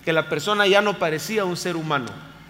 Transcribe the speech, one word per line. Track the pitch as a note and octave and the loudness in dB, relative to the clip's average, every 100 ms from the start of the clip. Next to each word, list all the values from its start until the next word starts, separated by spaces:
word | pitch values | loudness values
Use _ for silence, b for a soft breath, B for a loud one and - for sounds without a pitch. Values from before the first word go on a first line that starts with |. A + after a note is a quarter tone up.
| - | 0
que | |
la | D#3+ D#3 | 0 0
persona | D#3 G3 G#3 G3+ | -2 0 2 4
ya | G3+ | 6
no | G#3 F3+ | 4 0
parecía | E3+ D#3 D#3 A3 | -2 -2 -4 -2
un | F#3 F3 | -2 -2
ser | F3+ E3 | -4 -4
humano. | D#3 C#3 A2+ - - - | -2 -2 -2 -12 -18 -20